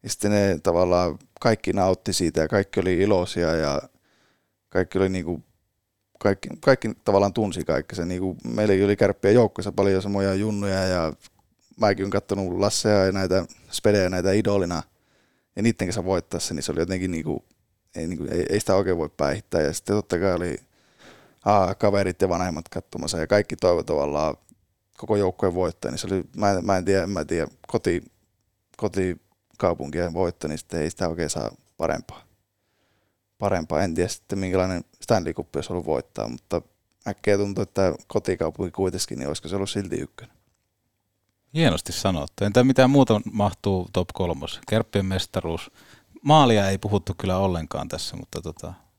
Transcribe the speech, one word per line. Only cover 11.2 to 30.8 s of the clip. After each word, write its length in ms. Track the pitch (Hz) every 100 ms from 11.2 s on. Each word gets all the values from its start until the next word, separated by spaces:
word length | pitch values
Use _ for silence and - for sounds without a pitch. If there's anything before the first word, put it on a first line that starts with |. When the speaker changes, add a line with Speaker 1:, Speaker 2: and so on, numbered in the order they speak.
| - _ _ _ _ -
Speaker 1:
mäkin 280 | 110 98 98
oon 40 |
kattonut 480 | 98 - 98 95 90
Lassea 460 | 98 - 107 104 95
ja 60 |
näitä 340 | 95 95 92 - - -
spedejä, 380 | - 107 104 90
näitä 220 | 92 92
idolina. 520 | 101 104 101 87 82 - _ _ _ _ _ _ -
Ja 80 |
niitten 240 | 113 110 95
kanssa 180 | 95 90
voittaa 340 | 92 - 85
sen, 160 | - 80
niin 80 |
se 80 | -
oli 80 | 71
jotenkin 320 | 85 92 92
niinku, 340 | 82 78 71 _ _ _ _ _ 90
ei, 120 | 82
niinku, 180 | 92 -
ei, 140 | 85 -
ei 100 | 107
sitä 160 | - 98
oikein 220 | 95 85
voi 120 | 76 -
päihittää. 440 | 71 80 - 90
Ja 120 | 76
sitten 220 | - - 104
totta 240 | - 85
kai 140 | 95
oli 240 | 87 87 65 _ _ _ _ - - _ _ 104
aa, 300 | 104 92 95
kaverit 460 | 104 101 95 90
ja 80 | 95
vanhemmat 400 | 87 90 78 -
katsomassa 480 | - - - 76 87
ja 100 | 80
kaikki 280 | 104 101 -
toivo 280 | 90 85
tavallaan 520 | 78 73 71 76 78 - _ _ _ _ _ -
koko 180 | - 104
joukkueen 380 | 95 - 95 90
voittaa. 360 | 90 - -
Niin 80 | -
se 80 | -
oli, 160 | 95 - -
mä 140 | 101
en, 140 | 98 104
mä 120 | 92
en 80 | 92
tiedä, 220 | 95 90
mä 120 | 95
en 80 | 73
tiedä, 200 | 85 73 _ -
koti, 360 | - - 87 - _ _ _ _ _ _ -
kotikaupunkien 1400 | 104 98 92 85 _ _ _ _ 92 85 67 76 87
voitto, 340 | 82 90 - 76
niin 100 | 78
sitten 240 | - 85